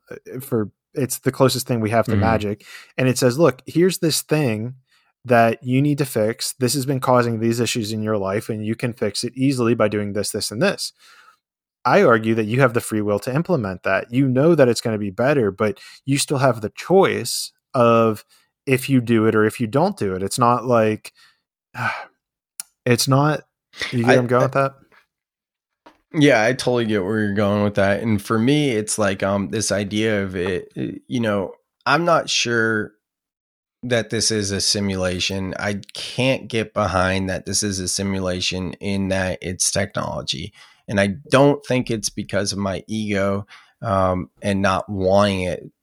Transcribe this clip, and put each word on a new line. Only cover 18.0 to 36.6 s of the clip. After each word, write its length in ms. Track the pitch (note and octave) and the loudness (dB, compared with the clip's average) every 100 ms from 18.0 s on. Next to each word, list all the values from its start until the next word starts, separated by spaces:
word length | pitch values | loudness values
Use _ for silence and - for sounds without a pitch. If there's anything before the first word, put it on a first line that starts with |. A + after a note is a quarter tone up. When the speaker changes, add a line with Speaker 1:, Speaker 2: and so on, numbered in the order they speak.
| A2+ G#2 - _ _ _ - | 4 0 -8 _ _ _ -2
Speaker 1:
if 220 | B2+ C3 | -2 2
you 120 | C3 | 0
do 260 | A#2 A2+ A2 | 2 2 4
it 80 | |
or 100 | G#2+ | 2
if 160 | G#2+ - | 2 0
you 60 | A2+ | -2
don't 300 | C3+ F#3 G3+ | 0 0 -2
do 180 | G2+ | -4
it. 80 | F#2 | -4
It's 160 | G2 - | -4 0
not 260 | A#2+ B2 B2 | 2 2 2
like, 460 | A#2 A2 G#2+ - - _ _ _ _ _ | 2 2 -2 -8 -20 _ _ _ _ _
<sighs> 1120 | - A#2 - - _ _ _ _ - - _ B2 | -8 -6 -6 -12 _ _ _ _ -20 -20 _ 0
it's 220 | A#2 - | 0 2
not, 340 | C3+ D3 D3 - _ _ - - | 2 2 -2 -8 _ _ -12 -6
you 100 | B2 | -2
get 60 | A#2 | 4
Speaker 2:
I, 20 | |
Speaker 1:
where 60 | C3 | 4
I'm 60 | A#2+ | 4
going 160 | B2 | 2
Speaker 2:
I, 40 | C3 | 2
Speaker 1:
with 60 | |
that? 200 | C#3 C3+ - _ _ _ _ _ _ _ _ _ _ - _ _ | 0 -2 -4 _ _ _ _ _ _ _ _ _ _ -20 _ _
Speaker 2:
yeah, 300 | E3 C#3+ A#2 | 2 4 6
I 80 | A2 | 2
totally 320 | C3 C3 B2 | 0 0 0
get 180 | A2+ G#2 | 0 -2
where 160 | F#2 A2 | 0 0
you're 140 | G#2 | 0
going 300 | G2+ G2+ G#2 | 0 0 2
with 100 | G#2 G2+ | 0 2
that. 260 | G2 G2+ | 0 0
And 180 | A2+ G#2 | 0 -2
for 180 | - A2+ | 0 0
me, 320 | A#2+ D3 C#3+ | 2 2 2
it's 280 | G#2+ G#2+ - | 0 -2 -2
like, 240 | G2+ G2 | -2 0
um, 260 | G2 G2+ F2+ | -2 -2 -2
this 240 | A2 - | -4 -2
idea 500 | G2 G2+ G#2 A2 G#2 | -2 -2 -2 0 0
of 140 | G2 F#2 | -2 -4
it, 340 | F#2 F2+ - - B1+ - - | -4 -4 -6 -8 -8 -8 -6
you 120 | B2+ | -4
know, 340 | A2+ G2+ F2+ - _ _ - | 0 -2 -4 -10 _ _ 0
I'm 180 | D3 | 0
not 240 | F3 D#3+ - | 2 0 0
sure 640 | - A#2+ A#2 A2+ G#2+ - _ _ _ _ _ _ _ _ _ | -2 0 0 0 -2 -4 _ _ _ _ _ _ _ _ _
that 280 | B2 A#2+ G#2+ | -2 -2 0
this 200 | A2+ - | -2 0
is 200 | A2 G2 | -2 -2
a 100 | G2 | -2
simulation. 920 | - G#2+ G2+ F#2+ F#2 F2+ - F#2+ F#2+ - | -2 -2 -2 -2 -2 -2 -4 -4 -6 -6
I 220 | G#2 G2+ - | -6 -6 -10
can't 540 | - - - B2+ C3 G#2 | -14 -8 -2 0 -2 -4
get 260 | A2+ | -4